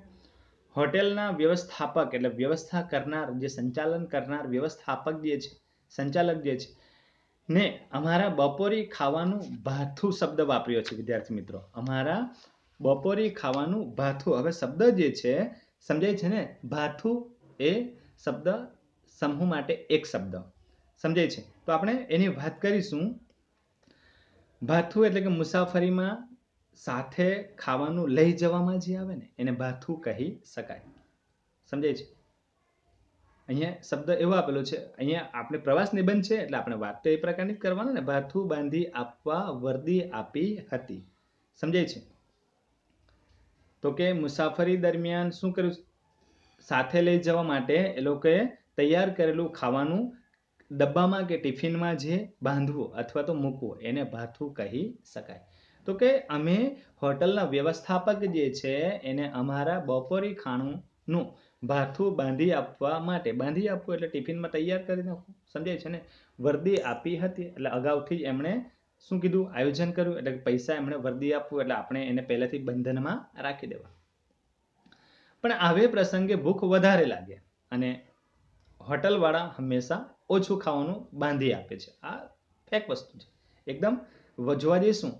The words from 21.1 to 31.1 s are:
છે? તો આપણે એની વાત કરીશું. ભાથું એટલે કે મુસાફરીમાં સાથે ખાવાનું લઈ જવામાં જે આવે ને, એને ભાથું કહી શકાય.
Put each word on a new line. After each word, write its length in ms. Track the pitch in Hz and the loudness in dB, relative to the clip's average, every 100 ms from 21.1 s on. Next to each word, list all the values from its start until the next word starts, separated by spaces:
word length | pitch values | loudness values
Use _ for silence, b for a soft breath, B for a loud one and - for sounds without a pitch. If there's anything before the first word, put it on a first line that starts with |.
| 165 160 | 2 2
છે? 120 | - - - - | -2 -14 -10 -2
તો 60 | |
આપણે 220 | 160 196 254 - | 0 0 -2 0
એની 180 | 165 190 | 2 2
વાત 340 | 131 156 - | 0 -6 -2
કરીશું. 580 | 202 208 - 147 202 247 - _ _ _ _ _ b b b b b b b _ | 0 0 0 -2 -4 -6 -14 _ _ _ _ _ b b b b b b b _
ભાથું 440 | 123 170 170 208 214 | 2 2 4 4 4
એટલે 160 | 190 | 4
કે 60 | 190 | 2
મુસાફરીમાં 1080 | 170 156 180 180 180 180 185 190 233 - - _ _ _ | 0 2 2 2 2 2 2 0 -4 -10 -20 _ _ _
સાથે 840 | _ - 127 131 - 180 202 202 - | _ -6 -6 -4 0 2 2 -4 -8
ખાવાનું 540 | - 131 151 170 151 | -2 0 0 0 2
લઈ 240 | 131 165 | 6 6
જવામાં 460 | 170 170 175 180 185 | 6 2 4 2 0
જે 180 | 175 185 | -2 -4
આવે 180 | 190 147 | -6 -10
ને, 140 | - - | -12 -4
એને 120 | 127 | -2
ભાથું 500 | 120 127 127 - 160 | -2 -4 -6 -8 -6
કહી 400 | 117 110 156 - - | -4 -4 -6 -8 -12
શકાય. 280 | - 110 - - - _ | -12 -10 -14 -18 -20 _